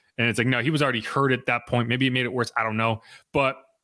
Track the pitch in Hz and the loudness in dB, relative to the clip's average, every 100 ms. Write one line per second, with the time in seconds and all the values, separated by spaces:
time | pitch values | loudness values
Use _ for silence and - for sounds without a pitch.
0 | _ - 117 117 123 123 131 151 139 117 | _ -2 0 2 0 0 0 0 0 -2
1 | - 139 139 123 - 120 - 120 117 123 | -4 0 2 0 0 -4 0 -2 0 0
2 | 135 127 123 127 117 120 110 110 113 110 | 0 0 -2 -2 -4 -2 -2 0 0 -2
3 | - - _ 143 135 131 - _ | -6 -20 _ 0 0 -2 -12 _